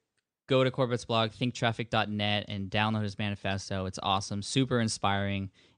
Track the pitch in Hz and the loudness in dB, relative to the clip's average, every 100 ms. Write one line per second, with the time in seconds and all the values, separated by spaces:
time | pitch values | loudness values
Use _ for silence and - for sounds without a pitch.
0 | _ _ _ _ - 131 131 127 123 120 | _ _ _ _ 2 4 4 2 0 -2
1 | - 113 110 - 123 - 120 113 113 113 | 0 0 0 0 -4 0 0 0 0 0
2 | 104 104 104 104 - 101 95 107 110 107 | 0 0 0 0 -2 -6 -2 2 2 2
3 | 104 95 104 101 98 95 - 98 92 - | -2 -2 -4 -2 -2 -4 -4 -4 -4 -4
4 | 98 98 - 101 98 131 131 123 113 - | 0 0 0 -6 -2 0 2 2 0 0
5 | 98 98 101 98 98 - _ | 0 0 0 -2 -4 -10 _